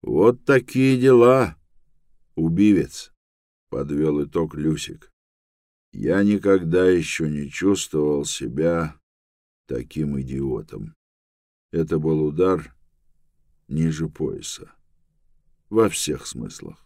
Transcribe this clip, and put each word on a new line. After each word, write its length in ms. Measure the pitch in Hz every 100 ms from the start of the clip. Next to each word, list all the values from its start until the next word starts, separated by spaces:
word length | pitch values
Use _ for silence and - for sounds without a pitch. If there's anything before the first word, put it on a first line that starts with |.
«Вот 440 | 55 69 107 120 -
такие 520 | 135 - 127 131 131
дела, 600 | 131 123 120 131 101 - _ _ _ _ _ _ _ -
убивец», 760 | 80 85 104 95 65 - - _ _ _ _ _ _
подвел 540 | 62 71 73 78 73
итог 320 | 71 87 80 73
Люсик. 560 | 76 76 - - _ _ _ _ _ _ _ _ _
Я 320 | 50 52 95
никогда 680 | 101 101 101 98 82 90 92
еще 380 | 90 80 - 78
не 220 | 73 71
чувствовал 760 | - 92 95 - 80 76 73 76
себя 720 | - 58 65 82 85 78 - _ _ _ _ _ _ _
таким 520 | 62 64 78 73 69
идиотом. 760 | 65 67 69 64 - 52 52 _ _ _ _ _ _ _ _
Это 280 | 82 80 80
был 240 | 76 78
удар 500 | 76 76 92 87 76 _ _ _ _ _ _ _ _ _ _
ниже 400 | 76 80 78 80
пояса. 640 | - 69 - - - - _ _ _ _ _ _ _ _ _ _
Во 200 | 107 110
всех 380 | - - 67 -
смыслах. 560 | - 52 - 50 50